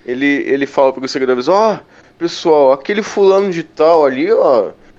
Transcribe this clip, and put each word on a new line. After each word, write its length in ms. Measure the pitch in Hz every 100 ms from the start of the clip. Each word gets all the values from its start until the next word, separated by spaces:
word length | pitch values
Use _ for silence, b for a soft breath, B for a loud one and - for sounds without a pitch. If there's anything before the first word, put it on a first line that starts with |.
| -
Ele, 200 | 127 143
ele 400 | 143 - 139 156
fala 260 | - 135
pros 180 | 131 131
seguidores, 360 | 143 131 127 127
ó, 320 | 196 220 170 - b b -
pessoal, 540 | 170 - 175 151 135
aquele 280 | 135 - 208
fulano 480 | 202 - 196 196 202
de 120 | 170
tal 420 | 156 - 156 170 143
ali, 240 | 131 175
ó, 400 | 247 175 120 87 - b